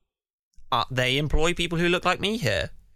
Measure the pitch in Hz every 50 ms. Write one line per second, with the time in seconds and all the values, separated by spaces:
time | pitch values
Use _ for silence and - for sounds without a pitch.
0 | _ _ _ _ _ _ _ _ _ _ _ - - - 131 120 - - 127 127
1 | 127 127 131 143 156 143 - 151 156 175 175 180 170 165 175 160 175 175 180 -
2 | - 180 180 - - 196 220 220 - 110 98 80 - - - - - - -